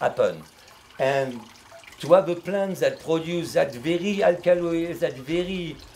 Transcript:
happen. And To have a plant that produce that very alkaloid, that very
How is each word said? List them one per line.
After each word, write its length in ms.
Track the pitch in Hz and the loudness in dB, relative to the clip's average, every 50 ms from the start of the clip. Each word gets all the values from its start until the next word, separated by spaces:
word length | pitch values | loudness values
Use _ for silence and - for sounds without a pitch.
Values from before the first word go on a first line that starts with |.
happen. 440 | 135 123 - - 120 98 85 80 78 - - - - - - - - - - - | -4 -4 0 2 0 0 0 -4 -14 -18 -20 -20 -20 -20 -20 -20 -20 -20 -6 -2
And 420 | 135 131 139 139 135 131 123 117 110 110 - - - - - - - - - - | 0 0 2 0 0 -2 -4 -10 -14 -16 -20 -20 -20 -20 -20 -20 -20 -20 -18 -12
To 140 | - - 165 | 4 6 6
have 160 | 190 185 156 | 6 6 4
a 60 | 175 | -2
plant 420 | 170 - 175 190 202 196 196 185 139 | -4 -4 -4 -2 -2 -2 -2 -2 0
that 220 | 151 135 135 - | 0 0 0 -2
produce 540 | - 151 160 165 160 165 175 175 165 - 113 | -4 -2 -2 -2 0 -2 -4 -4 -4 -2 2
that 200 | 165 160 - - | 2 0 2 -2
very 440 | 123 120 156 170 175 170 202 208 196 | -6 -4 -2 -2 0 0 -2 0 2
alkaloid, 840 | 185 180 175 170 - 175 180 175 175 170 170 165 165 170 165 165 | 4 2 2 2 4 4 4 4 2 0 0 -2 -2 -2 -4 -2
that 160 | 170 - 147 127 | -4 -4 -4 -4
very 580 | 131 135 160 175 180 175 190 185 175 160 139 - - - - | -6 -4 -2 -2 -2 -2 -4 -6 -6 -8 -10 -12 -16 -20 -20